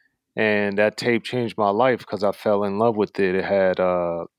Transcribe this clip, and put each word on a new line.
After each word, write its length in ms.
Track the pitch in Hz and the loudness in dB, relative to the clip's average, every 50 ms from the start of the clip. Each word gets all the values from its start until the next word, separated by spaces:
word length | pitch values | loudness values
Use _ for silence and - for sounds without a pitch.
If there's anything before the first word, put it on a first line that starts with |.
| _ _ _ _ _ _ - | _ _ _ _ _ _ -4
and 400 | - 110 107 104 104 104 101 101 | -2 0 2 2 2 0 0 0
that 180 | 101 104 107 - | 2 2 0 0
tape 300 | - - 123 117 110 - | -2 -2 0 0 0 -2
changed 320 | - - 123 117 110 - | -4 -4 -4 -4 -4 -2
my 140 | - 107 101 | 0 0 2
life 340 | 101 110 127 131 120 107 - | 2 2 2 2 0 0 -4
'cause 180 | - 107 92 107 | -8 -6 -2 -2
I 80 | 101 | -2
fell 320 | 92 - - 110 104 101 104 | -2 -2 0 0 0 0 0
in 140 | 98 98 104 | -2 0 0
love 160 | 113 120 107 | 0 2 2
with 240 | 107 101 - - - | 0 -2 -2 0 0
it. 160 | 98 92 92 | 0 0 0
It 80 | 95 90 | 0 0
had, 380 | - 101 98 95 92 90 - | 0 2 2 2 2 2 2
uh, 460 | 92 92 90 90 87 85 85 85 85 - _ | 0 0 0 0 0 -2 -4 -6 -8 -10 _